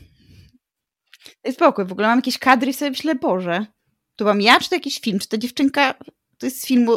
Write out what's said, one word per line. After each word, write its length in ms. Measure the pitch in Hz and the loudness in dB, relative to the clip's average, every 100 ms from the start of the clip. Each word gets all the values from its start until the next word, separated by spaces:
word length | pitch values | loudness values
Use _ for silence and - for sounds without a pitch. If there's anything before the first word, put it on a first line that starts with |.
| - _ _ - - _ _ _ _ _ _ - - _ | -20 _ _ -20 -20 _ _ _ _ _ _ -20 -20 _
daj 80 | - | -8
spokój. 300 | 254 330 233 185 | 2 2 2 -4
W 60 | |
ogóle 140 | 190 214 | -2 0
mam 100 | 240 | 2
jakieś 200 | 262 - | 0 -2
kadry 320 | 262 254 240 | 4 4 2
i 40 | |
sobie 160 | 269 285 | -2 -4
myślę: 240 | 262 302 | -4 -4
"Boże, 520 | 277 294 185 180 170 214 _ _ _ _ - | -2 0 -2 -2 -4 -4 _ _ _ _ -4
to 80 | |
byłam 160 | 208 202 | 0 2
ja, 200 | 202 311 | 4 4
czy 80 | - | 2
to 60 | |
jakiś 260 | 359 277 - | -4 -4 -6
film? 180 | - 196 | -4 -4
Czy 100 | - | -4
ta 100 | 226 | -6
dziewczynka 560 | 240 - 269 285 277 - - - _ - | -6 -2 -2 2 -2 -2 -16 -20 _ -10
to 80 | 247 | -10
jest 160 | - | -8
z 40 | - | 0
filmu 260 | 254 233 | 2 2